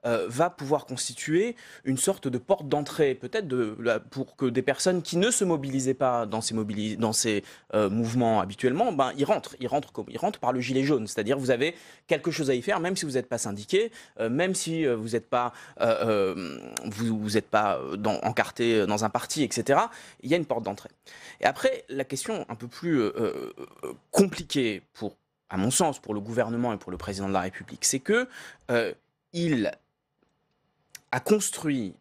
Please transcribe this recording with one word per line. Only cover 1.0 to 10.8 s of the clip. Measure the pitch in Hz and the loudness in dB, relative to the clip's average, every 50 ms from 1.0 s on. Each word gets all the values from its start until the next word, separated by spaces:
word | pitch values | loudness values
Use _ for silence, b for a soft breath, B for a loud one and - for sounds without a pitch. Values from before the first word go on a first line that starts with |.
| - - 120 - - - 151 170 208 240 233 B B B B B B | -6 -8 -8 -8 -4 0 2 2 2 0 -2 B B B B B B
une | 127 135 131 | -4 -2 0
sorte | - - 190 190 - 143 | 2 0 0 0 -2 -4
de | 123 123 | -4 -4
porte | - - 196 - 156 139 | 0 0 0 0 2 -2
d'entrée, | 147 147 147 - - - 156 139 131 | 0 0 0 -4 2 2 2 2 2
peut-être | - - 127 - 220 208 156 | 0 -6 -4 -4 -4 -2 -2
de, | 127 127 120 107 107 107 | 0 0 0 0 -2 -2
la, | 113 117 113 110 | 0 2 2 2
pour | - - - 135 131 - - - | 0 -6 -6 -6 -6 -6 -4 -2
que | 139 | -2
des | 127 117 127 | 2 2 2
personnes | 127 - 131 - - 185 185 180 | 2 2 0 2 2 2 2 2
qui | 165 - - 170 | -2 -2 0 2
ne | 185 233 | 2 4
se | 233 - 208 | 4 2 2
mobilisaient | 185 165 151 135 139 131 135 127 131 131 | 2 2 0 0 -2 -2 0 2 0 0
pas | - 139 127 123 120 117 | 2 2 0 2 0 -2
dans | 107 104 110 | -2 -2 -4
ces | 113 - 110 | -4 -2 -2
mobili-, | 110 110 104 107 101 104 110 110 | -2 -2 -2 -2 -4 -4 -4 -2
dans | 92 110 110 | 0 0 2
ces, | 110 - - 120 107 101 B B B B B B - | 2 2 2 2 0 0 B B B B B B 2
euh, | 107 107 98 | 2 2 4
mouvements | 98 113 117 113 113 127 123 113 113 107 | 2 0 0 0 2 2 4 4 4 4
habituellement, | 98 95 98 - - 127 127 165 226 254 190 | 2 0 -4 0 0 0 2 2 0 0 2
ben, | 139 135 127 - 143 | 0 0 0 2 -2
ils | 139 | 2
rentrent, | 139 165 143 - - - - | 2 2 0 0 -8 -14 -8
ils | 127 120 | -6 -2
rentrent | 127 147 143 - | -2 -2 -2 -4
comme, | _ - 104 - | _ -10 -10 -8
ils | - 117 | -8 -4
rentrent | - 190 208 - | -4 -4 -4 0
par | - 120 127 | 0 0 0
le | 127 | 0
gilet | 123 117 131 131 | 0 2 2 2